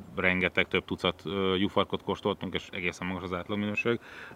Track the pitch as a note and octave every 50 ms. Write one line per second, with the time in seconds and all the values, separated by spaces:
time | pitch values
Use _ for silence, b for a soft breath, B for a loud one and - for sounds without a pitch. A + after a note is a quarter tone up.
0 | - - - F#2+ F#2 F#2 F2+ F#2 F2+ F2 - F#2+ F2+ - - F2+ - - F#2+ -
1 | - F2+ E2+ - - D#2 G2 G2 F#2+ F#2+ F#2+ F#2 G2+ - - G2+ F#2 - - F#2
2 | - - F#2 - - G#2 F#2+ - G2 F#2 E2+ F2 - - - G2 F2 F2 E2+ -
3 | F2+ F2+ F#2 F2 F#2 F2+ F2+ F2 F2 G2 G#2 G2+ G#2 G#2 G#2 G2+ - A#2 A#2 -
4 | B B B B B B B